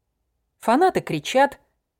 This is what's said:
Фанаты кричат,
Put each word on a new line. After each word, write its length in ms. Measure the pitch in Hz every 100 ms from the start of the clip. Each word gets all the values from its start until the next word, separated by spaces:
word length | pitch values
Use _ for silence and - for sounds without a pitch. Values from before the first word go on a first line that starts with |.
| _ _ _ _ _ _
Фанаты 400 | - 240 381 185
кричат, 600 | - 160 - 254 277 - _ _ _ _